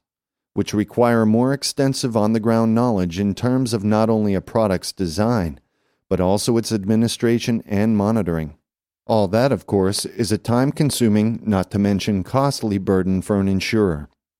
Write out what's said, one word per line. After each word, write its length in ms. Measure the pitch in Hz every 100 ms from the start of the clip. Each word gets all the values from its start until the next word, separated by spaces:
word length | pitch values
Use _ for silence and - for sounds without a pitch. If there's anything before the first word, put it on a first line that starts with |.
| _ _ _ _ _
which 200 | - 98
require 520 | 104 104 - 120 117 110
more 280 | 110 127
extensive 600 | 139 - - 135 131 131 113
on-the-ground 580 | 104 113 107 113 113
knowledge 460 | 113 123 104 90 85
in 140 | 101
terms 400 | 95 120 127 127
of 100 | 110
not 260 | 101 107 110
only 260 | 113 104 95
a 60 |
product's 520 | - 117 110 90 -
design, 680 | - 90 78 107 120 85 71 _ _ _ _ _
but 120 | 92
also 380 | 90 104 - 117
its 140 | 110
administration 920 | 110 95 110 113 - 117 117 - 117 -
and 320 | 98 107 107
monitoring. 580 | 101 113 87 82 78 76 _ _ _ _ -
All 200 | 110 101
that, 240 | 107 135
of 140 | 110 -
course, 400 | 101 95 95 -
is 260 | - 107
a 60 | 104
time-consuming, 1040 | - 120 135 - 147 - 117 104 110 117 104
not 260 | 98 90
to 80 | 104
mention 440 | 101 101 - 101
costly 540 | 92 131 139 139 110 101
burden 440 | 95 95 92 95
for 180 | - 104
an 80 | 98
insurer. 640 | 95 - 117 101 78 71 _ _ _